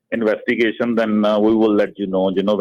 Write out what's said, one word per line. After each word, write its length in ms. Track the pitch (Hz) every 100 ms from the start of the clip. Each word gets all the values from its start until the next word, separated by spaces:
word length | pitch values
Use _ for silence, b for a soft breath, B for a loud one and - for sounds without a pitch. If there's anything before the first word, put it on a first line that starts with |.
| - 113
investigation, 800 | 107 101 - 113 113 104 120 113
then, 160 | 113 107
uh, 280 | 104 107 107
we 80 |
will 200 | 110 110
let 160 | 104 101
you 180 | - 98
know, 280 | 95 95 92
you 80 |
know, 120 | 98 101